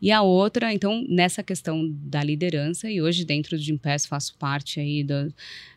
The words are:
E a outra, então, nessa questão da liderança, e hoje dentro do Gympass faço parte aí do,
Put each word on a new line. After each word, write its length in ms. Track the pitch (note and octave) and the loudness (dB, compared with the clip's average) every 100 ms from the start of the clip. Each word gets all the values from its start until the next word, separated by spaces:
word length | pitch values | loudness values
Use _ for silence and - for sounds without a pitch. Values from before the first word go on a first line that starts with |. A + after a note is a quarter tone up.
E 100 | F#3+ | 2
a 100 | G#3+ | 4
outra, 520 | G3 F#3 G3+ B3 A3+ | 6 6 4 2 -2
então, 320 | G#3 G3+ A3+ B3+ | 0 0 -2 0
nessa 340 | F3 F3+ G3 | 2 2 0
questão 420 | F#3+ F#3 - D#3+ D#3+ | -6 -6 -4 -2 -2
da 360 | D3 C#3+ D3 | -4 -4 -2
liderança, 680 | D3 D3+ F3+ D#3 C#3+ F3 A3 | 0 0 0 0 -2 -4 -4
e 120 | G3+ | 0
hoje 240 | D#3+ F3 D#3+ | 2 0 0
dentro 320 | D3 D3+ D#3+ | -2 -2 -4
do 40 | |
Gympass 440 | D3+ D3+ D3 C#3+ - | -2 -2 0 -2 -2
faço 300 | C#3+ - - | -4 -6 -6
parte 420 | C#3+ C#3+ - - | -4 -4 -4 -4
aí 240 | D3 D3 | -2 -2
do, 280 | C#3+ C#3+ C#3+ - - - - | 0 -2 -2 -8 -16 -18 -20